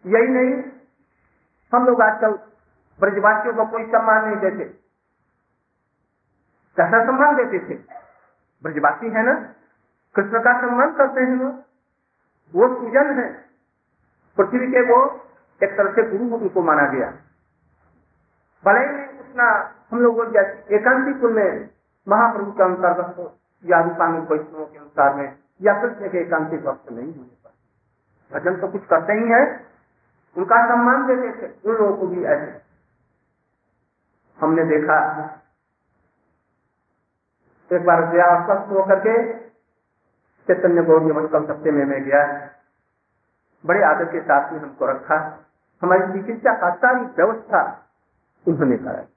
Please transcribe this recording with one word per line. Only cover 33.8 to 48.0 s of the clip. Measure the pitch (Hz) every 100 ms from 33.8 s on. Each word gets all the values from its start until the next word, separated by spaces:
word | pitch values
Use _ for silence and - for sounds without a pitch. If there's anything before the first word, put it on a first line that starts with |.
| _ _ _ _ _ _
हमने | 156 160
देखा | 160 151 151 151 - 151 - - _ _ _ _ _ _ _ _ _ _ _ _ _ _ _ _ _ _ _ _ _ _ _
एक | 180 175
बार | 165 165
गया | 170 175
अस्वस्थ | 170 214 196 202
होकर | 190 190 196
के | 220 233 226 - - _ _ _ _ _ _ _ _ _ -
चैतन्य | 180 185 170
गौड़ीय | 160 160 156
मठ | 156 156
कलकत्ते | 156 151 147 160
में | 147 139
मैं | 135
गया, | 135 139 143 143 - - _ _ _ _ _ _ _ _ _ _ -
बड़े | 185
आदर | 175 151 170
के | 170
साथ | 156 143 -
में | 160
हमको | 143 - 131
रखा, | 131 - 156 - - _ _ _ _
हमारी | 170 185 190
चिकित्सा | 190 214 226 254
का | 220 180 185
सारी | 247 254
व्यवस्था | 233 - 185 226 - 202 - - _ _